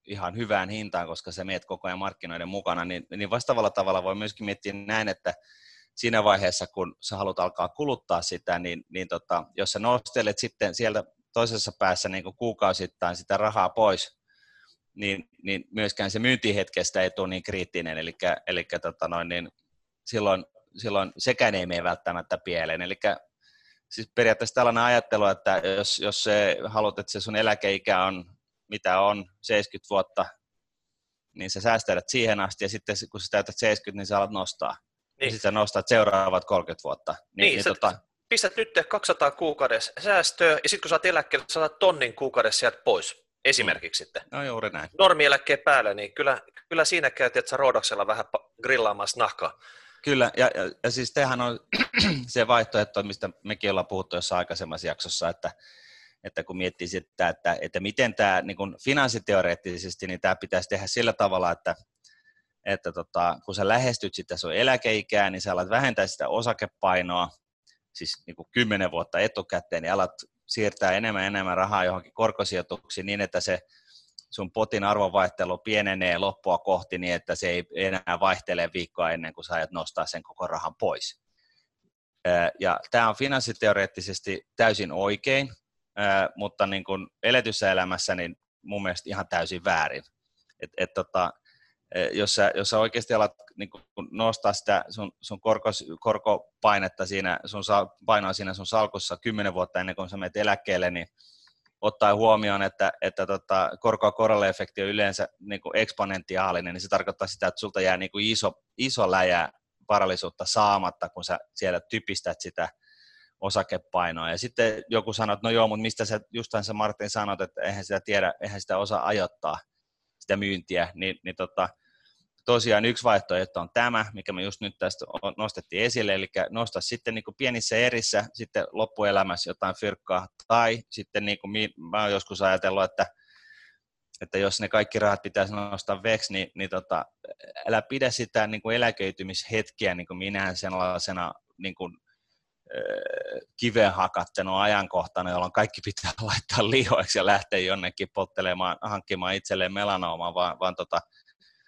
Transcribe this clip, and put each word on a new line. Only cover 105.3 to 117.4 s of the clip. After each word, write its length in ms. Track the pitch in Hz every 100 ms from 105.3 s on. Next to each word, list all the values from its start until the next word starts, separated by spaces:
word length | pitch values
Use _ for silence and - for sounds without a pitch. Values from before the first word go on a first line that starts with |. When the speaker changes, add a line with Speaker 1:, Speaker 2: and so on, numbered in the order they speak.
| _
Speaker 1:
niin 200 | 101 98
kuin 160 | - 107
eksponentiaalinen, 1000 | 110 - 98 95 - 92 95 87 87
niin 60 | 90
se 80 | 95
tarkoittaa 400 | 95 92 - 92
sitä, 180 | - 92
että 140 | -
sulta 200 | 104 95
jää 160 | 92 90
niin 140 | 95
kuin 140 | 104
iso, 280 | 107 110 98 - _ -
iso 320 | 131 123 95
läjä 380 | 92 92 87 82 _ _ _ -
varallisuutta 560 | 101 95 90 87 _
saamatta, 640 | 90 113 104 98 90 - 87
kun 160 | 90
sä 140 | 90 85 -
siellä 260 | - 95 87 -
typistät 500 | 110 - 92 90 -
sitä 280 | 90 - 80 _ _ _ _ _ _ _
osakepainoa. 920 | 98 98 - 95 _ 90 87 82 82
Ja 80 | 87
sitten 440 | 123 - 113 110 -
joku 240 | 110 110
sanoo, 220 | 107 107
että 140 | 101 113
no 20 |
joo, 180 | 117 110
mut 120 | 107
mistä 240 | 110 -
sä, 160 | 107 107 -
justhan 340 | 117 - 110
sä 80 | 101
Martin 380 | 107 107 - 104
sanot, 300 | 110 101 95